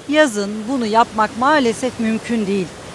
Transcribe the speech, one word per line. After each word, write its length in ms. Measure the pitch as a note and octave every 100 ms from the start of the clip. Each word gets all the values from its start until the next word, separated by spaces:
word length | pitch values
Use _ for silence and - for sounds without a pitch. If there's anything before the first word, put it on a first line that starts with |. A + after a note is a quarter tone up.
| -
yazın 400 | D4+ D4+ G#3 G3+ G#3+ G#3+
bunu 160 | C4+ A3+
yapmak 440 | A3 A#3 A3 G#3+ G#3+
maalesef 600 | B3+ D4+ A#3+ A3 B3+ -
mümkün 480 | A3+ A3 - A#3 G3
değil. 200 | G3 E3+ - -